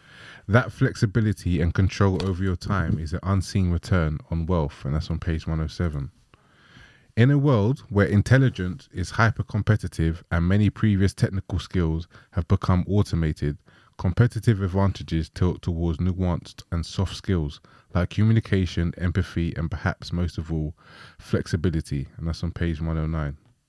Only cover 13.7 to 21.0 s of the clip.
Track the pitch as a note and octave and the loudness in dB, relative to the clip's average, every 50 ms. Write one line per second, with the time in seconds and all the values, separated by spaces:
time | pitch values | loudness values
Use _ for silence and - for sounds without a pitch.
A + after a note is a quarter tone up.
13.7 | _ _ _ _ _ - - F#2 F2 - A#2+ A#2+ - A2+ - B2 A2 F#2+ G2 F2 | _ _ _ _ _ -4 -4 0 2 4 2 2 2 0 0 0 2 2 0 0
14.7 | F2 G2 G2 F#2+ - - - - E2 E2 D#2+ - _ - F#2 F2+ - - - F#2+ | 2 2 2 2 0 -2 -6 -2 -2 -2 -2 -4 _ 0 0 0 0 -2 -4 -4
15.7 | E2+ E2 E2+ E2+ D#2+ D2 F2 F#2 F2+ F2+ F#2 F2 E2+ - - - - - - _ | -2 0 0 -2 0 0 -2 -2 0 0 0 -2 -2 -2 -6 -12 -20 -20 -8 _
16.7 | F2 E2 D#2+ - - - F#2+ - - - - - F#2+ E2+ D2+ D2 - - - _ | -4 -4 -4 -4 -2 -2 -2 -2 -4 -8 -2 0 0 0 0 -2 -6 -10 -20 _
17.7 | - - _ _ - F2 F2+ - - - G#2+ A2 A2+ A2+ - - G#2 F#2+ F#2 - | -20 -20 _ _ -2 0 0 0 0 2 4 4 4 2 2 2 0 0 0 0
18.7 | - F2 E2+ E2+ - - F2 F2 - F#2+ E2+ - - E2+ E2+ E2 - - E3 D3+ | 0 -2 -2 -2 -2 -2 -4 -2 0 0 -2 -2 -2 -2 -2 -2 -2 -4 -4 -4
19.7 | - - - F#2+ - - - - - F2 F2+ E2 - - D#2+ E2 E2 D#2 D#2 D2 | -4 -4 -4 -4 -4 -4 -8 -6 -4 -2 -2 -2 -4 -8 -6 -4 -4 -4 -4 -4
20.7 | - - _ - - - | -8 -12 _ -20 -20 -20